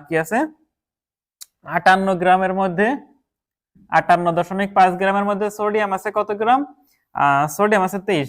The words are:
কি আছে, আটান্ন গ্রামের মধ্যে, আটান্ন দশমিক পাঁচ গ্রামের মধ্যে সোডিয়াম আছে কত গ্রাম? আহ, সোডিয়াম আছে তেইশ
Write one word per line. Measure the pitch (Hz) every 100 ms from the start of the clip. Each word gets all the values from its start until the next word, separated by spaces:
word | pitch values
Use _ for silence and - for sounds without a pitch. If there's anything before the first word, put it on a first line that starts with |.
| 147
কি | 160
আছে, | 160 220 311 - _ _ _ _ _ _ _ _ - _ - 165
আটান্ন | 185 190 190 185
গ্রামের | 180 185 190 185
মধ্যে, | 190 175 214 277 - _ _ _ _ _ _ _ _ 160
আটান্ন | 156 175 175
দশমিক | 165 175 190 196 196
পাঁচ | 185 175
গ্রামের | 190 202 202
মধ্যে | 202 208
সোডিয়াম | 202 214 214 208 190
আছে | 214 208
কত | 208 208
গ্রাম? | 220 262 285 - _ _ _
আহ, | - 143 139 151 -
সোডিয়াম | 208 214 185
আছে | 202 196
তেইশ | 190